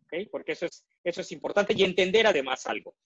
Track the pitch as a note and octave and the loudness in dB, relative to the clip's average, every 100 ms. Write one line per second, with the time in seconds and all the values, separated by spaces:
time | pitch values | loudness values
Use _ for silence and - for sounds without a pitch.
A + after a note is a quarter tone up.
0 | _ F3+ G#3 - - D#3 E3+ - _ _ | _ -10 -8 -8 -8 -6 -8 -10 _ _
1 | F3 F3 F3 D#3 - - G3+ G3+ F#3 F3+ | -6 -6 -8 -8 -2 0 2 2 2 2
2 | F#3 G#3+ A3 D#3+ C3+ C3 - G#2+ - - | 2 4 4 4 0 -4 -4 -8 -10 -18